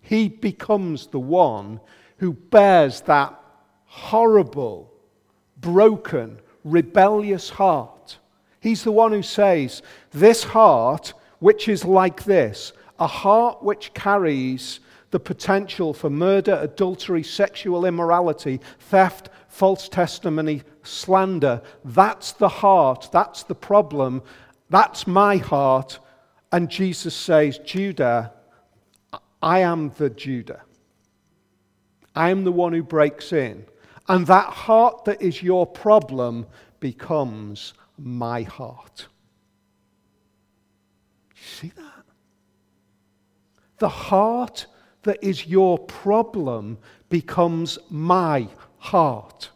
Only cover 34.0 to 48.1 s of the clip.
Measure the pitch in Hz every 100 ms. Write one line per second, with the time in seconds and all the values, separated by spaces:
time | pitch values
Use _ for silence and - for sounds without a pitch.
34 | - 185 170 190 196 - - 220 233 226
35 | - 202 190 - 180 185 175 - 214 214
36 | 139 135 120 117 110 - _ _ 139 -
37 | - 156 131 107 104 104 - _ _ -
38 | 131 123 117 117 107 - 123 123 _ -
39 | - _ _ _ _ _ _ _ _ _
40 | _ _ _ _ _ _ _ _ _ _
41 | _ _ _ _ - - 170 - 302 _
42 | _ _ _ _ _ _ _ _ _ _
43 | _ _ _ _ _ _ _ _ - -
44 | - 196 214 240 240 - - _ _ _
45 | 214 196 196 170 160 190 190 170 - -
46 | 196 214 226 220 139 113 104 110 _ _
47 | _ 170 - - 170 165 165 - _ 151
48 | 165